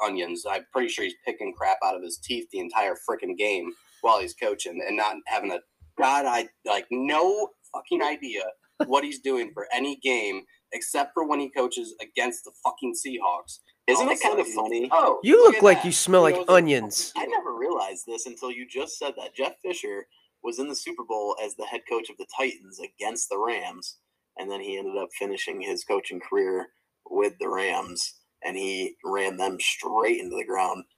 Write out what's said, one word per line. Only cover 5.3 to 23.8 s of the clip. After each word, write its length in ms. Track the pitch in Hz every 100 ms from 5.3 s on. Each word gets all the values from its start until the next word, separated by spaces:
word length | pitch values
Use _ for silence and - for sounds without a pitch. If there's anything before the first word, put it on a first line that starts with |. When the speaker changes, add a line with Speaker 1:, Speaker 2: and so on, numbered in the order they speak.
| 110 101
Speaker 1:
a 80 | 87 - _ - -
god, 280 | 131 143 139
I, 240 | 120 113 _ 110
like, 200 | 101 -
no 580 | 123 139 151 180 208 208 - -
fucking 280 | - - 170
idea 400 | 147 147 135 104 92 - _ - 143
what 160 | 139
he's 160 | 147 135
doing 300 | 135 127 110
for 140 | 104 101
any 220 | 123 139 135
game 440 | 135 123 104 95 - _ _
except 400 | 117 - - -
for 120 | 170 151
when 120 | 147
he 100 | 135
coaches 460 | 135 123 123 113 110
against 420 | 110 - 120 117
the 80 | - -
fucking 300 | - - 123
Seahawks. 680 | 113 135 120 95 87 - - _ _ -
Speaker 2:
Isn't 200 | - 262
Speaker 1:
All 60 |
Speaker 2:
it 60 | -
kind 120 | 214
of 60 | 202
Speaker 1:
of 80 | -
a 20 |
sudden, 120 | 107 113
Speaker 2:
funny? 180 | 117 127
Speaker 1:
"Oh, 280 | 165 - -
Speaker 3:
You 140 | 208 427
Speaker 1:
look 80 | 453
Speaker 3:
look 60 | 220
Speaker 1:
at 60 |
Speaker 3:
like 140 | 196 170
Speaker 1:
that." 20 | 175
Speaker 3:
you 60 |
smell 340 | - - 185 160
Speaker 1:
He 60 |
Speaker 3:
like 20 | 180
Speaker 1:
knows 60 | 175
what 80 | 180
Speaker 3:
onions. 560 | 160 131 107 - - -
Speaker 2:
I 100 | -
never 280 | 453 - 117
realized 480 | - 175 98 95 -
this 180 | 113 127
until 260 | 120 127
you 160 | 120 123
just 300 | 127 160 -
said 160 | 143 127
that. 180 | - -
Jeff 180 | 147 -
Fisher 460 | 185 175 - 101 - _ _ _
was 140 | 120 117
in 100 | 143
the 80 | 135
Super 280 | - - 110
Bowl 280 | 110 104 101
as 100 | 107 104
the 100 | 107
head 140 | 117 -
coach 220 | 117 113
of 80 | -
the 80 | - -
Titans 440 | 135 - 95 95
against 500 | 98 - 104 117 -
the 80 | 101
Rams, 600 | 113 107 90 90